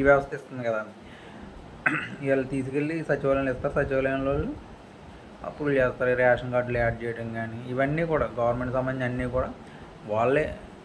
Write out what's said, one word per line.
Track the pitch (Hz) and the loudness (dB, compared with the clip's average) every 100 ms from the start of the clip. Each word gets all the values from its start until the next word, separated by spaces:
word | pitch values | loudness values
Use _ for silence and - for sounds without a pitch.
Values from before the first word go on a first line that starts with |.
| 135 | 8
వ్యవస్థ | 143 135 147 | 8 6 -6
ఇస్తుంది | - 131 117 | -10 -6 -2
కదా, | 110 104 - - - - - - - - - - - - - | -2 -2 -10 -18 -18 -18 -16 -16 -16 -16 -2 0 0 -4 -4
వీళ్ళు | 139 135 123 | 0 2 2
తీసుకెళ్ళి | 139 131 139 147 165 147 | -2 -2 -2 -2 -2 -2
సచివాలయంలో | 143 139 135 135 | 0 2 2 2
ఇస్తారు, | 127 143 143 | -2 -2 0
సచివాలయంలో | 139 135 135 135 135 143 185 302 - - - - - - - - - | 0 2 0 0 0 0 0 -6 -12 -18 -20 -20 -18 -18 -18 -12 -10
అప్రూవ్ | - 147 139 | -4 2 4
చేస్తారు. | 127 120 127 123 | 4 2 2 4
రేషన్ | 127 120 123 | 6 4 2
కార్డులు | 123 120 120 | 0 0 2
యాడ్ | 117 113 | 0 0
చేయడం | 117 113 117 113 | -4 -4 -6 -6
కానీ | 113 113 123 | -6 -8 -4
ఇవన్నీ | 127 139 156 170 | 0 2 2 2
కూడా | 151 113 110 | 2 0 0
గవర్నమెంట్ | 117 120 127 127 | 2 2 0 0
సంబంధించి | 127 131 123 | 0 0 -2
అన్నీ | 123 127 127 | -2 -2 0
కూడా | 135 - - - - - - | -2 -4 -14 -16 -16 -12 -2
వాళ్ళే | 107 120 143 139 - - - | 2 4 4 2 -2 -12 -18